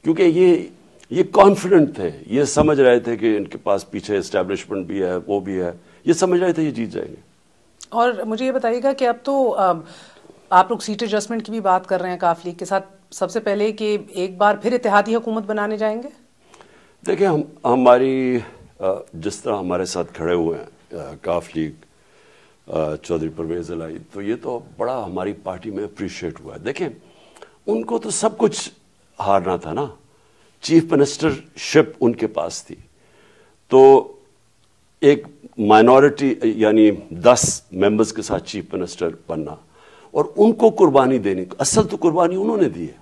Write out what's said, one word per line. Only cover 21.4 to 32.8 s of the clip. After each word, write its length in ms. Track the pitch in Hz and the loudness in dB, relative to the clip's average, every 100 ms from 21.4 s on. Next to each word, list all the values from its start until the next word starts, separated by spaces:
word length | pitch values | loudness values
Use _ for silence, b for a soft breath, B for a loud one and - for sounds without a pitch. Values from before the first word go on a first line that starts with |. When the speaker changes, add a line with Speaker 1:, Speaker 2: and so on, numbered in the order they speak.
| 82 - | -6 -8
Speaker 1:
लीग, 180 | 78 78 _ b b b b b b b - | -8 -10 _ b b b b b b b -8
अ, 220 | 80 78 78 | -6 -4 -6
चौधरी 340 | - 85 80 | -6 -6 -6
परवेज 420 | 78 82 85 82 | -8 -8 -8 -8
इलाही, 260 | 85 80 82 | -10 -12 -14
तो 240 | 80 101 | -16 -12
ये 140 | 101 120 | -8 -8
तो 280 | - 120 - - | -8 -10 -12 -8
बड़ा 180 | 117 127 | -6 -6
हमारी 360 | 98 92 92 | -8 -8 -8
पार्टी 380 | 101 95 90 113 | -8 -12 -12 -10
में 120 | 98 | -10
appreciate 520 | 104 - 95 - 87 80 67 | -10 -10 -12 -8 -12 -12 -18
हुआ 80 | |
है। 100 | 104 | -12
देखें, 240 | - - 359 - b b b b b b - | -10 -8 -10 -10 b b b b b b -6
उनको 300 | 220 226 233 | -6 -4 -6
तो 140 | 220 | -6
सब 260 | - 220 214 | -4 -4 0
कुछ 340 | 226 - - _ _ _ _ _ | -2 -2 -12 _ _ _ _ _
हारना 360 | 98 98 90 90 | 0 0 0 -6
था 160 | 78 | -6
ना, 200 | 92 143 - _ _ _ _ _ _ | -8 -8 -12 _ _ _ _ _ _
चीफ 280 | - 160 165 | 2 2 4
मिनिस्टरशिप 1040 | 156 139 - 156 135 - - - 151 156 - | 2 2 2 -2 -2 -10 -14 2 2 2 0
उनके 260 | 120 113 107 | 0 0 -4
पास 380 | - 82 - - | -4 -6 -10 -16
थी, 40 | - | -20